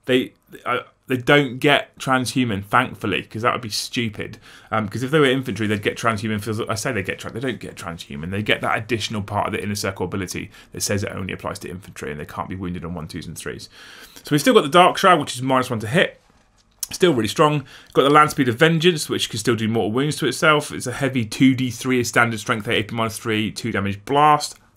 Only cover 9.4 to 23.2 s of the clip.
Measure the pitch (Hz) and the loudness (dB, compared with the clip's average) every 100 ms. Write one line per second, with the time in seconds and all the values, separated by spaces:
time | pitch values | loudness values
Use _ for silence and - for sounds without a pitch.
9.4 | - 107 104 104 98 95 90 98 90 87 | -2 -4 -4 -4 -6 -4 -6 -4 -6 -8
10.4 | 85 - - 85 - 101 104 95 95 92 | -10 -14 -16 -8 -4 -2 -2 -6 -8 -6
11.4 | - 90 - 92 - - - 73 78 - | -8 -8 -10 -12 -14 -12 -10 -10 -10 -10
12.4 | - 92 92 87 82 85 78 90 85 76 | -10 -8 -6 -6 -8 -8 -8 -10 -12 -12
13.4 | - 62 - - - - - - - 147 | -10 -12 -14 -20 -20 -20 -20 -20 -2 2
14.4 | 262 220 147 175 180 - 190 165 135 123 | 6 6 6 6 6 6 4 4 2 -4
15.4 | 131 131 120 117 110 156 - - _ _ | 0 0 0 -4 0 0 0 -2 _ _
16.4 | _ _ _ _ - - 180 127 110 - | _ _ _ _ -12 2 4 4 0 2
17.4 | 151 151 - - - - 135 151 151 - | 4 2 -4 -14 -2 2 6 8 6 4
18.4 | 127 113 160 165 170 156 - - - 110 | 0 4 4 6 4 2 -2 -4 -4 -2
19.4 | 127 113 110 113 98 117 147 143 139 - | 0 0 0 0 0 0 -2 -2 -2 2
20.4 | 165 151 143 82 127 117 135 127 107 - | 4 4 2 -6 -8 -2 -2 0 -4 4
21.4 | 131 127 131 - 131 127 117 131 117 110 | 4 4 -2 -4 -2 0 2 2 2 0
22.4 | - 113 117 107 104 117 113 - | -4 -4 0 -2 -2 -4 -4 -4